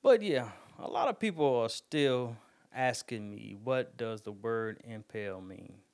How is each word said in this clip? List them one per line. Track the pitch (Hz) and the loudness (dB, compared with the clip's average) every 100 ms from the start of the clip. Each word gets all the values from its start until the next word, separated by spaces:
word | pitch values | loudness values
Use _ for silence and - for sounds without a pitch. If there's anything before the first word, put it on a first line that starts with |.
But | 277 240 | 8 6
yeah, | 208 139 117 - - - | 6 0 0 -10 -20 -12
a | - | -6
lot | - 269 | 0 0
of | 208 | 2
people | 220 165 143 123 | -2 2 4 4
are | 113 | 2
still | - - 156 143 127 120 117 - _ _ | -2 -4 2 4 4 -2 -8 -16 _ _
asking | 127 127 120 - 117 104 | 0 0 0 -4 -8 -8
me, | 104 107 101 | -10 -12 -10
"What | 110 131 123 - | -2 -2 -2 -6
does | 113 110 | -6 -6
the | 110 | -10
word | 101 113 113 113 107 | -8 -4 -2 -2 -6
impel | 117 110 104 110 104 92 | -12 -14 -10 -8 -8 -8
mean?" | 95 95 - 101 _ | -12 -16 -16 -20 _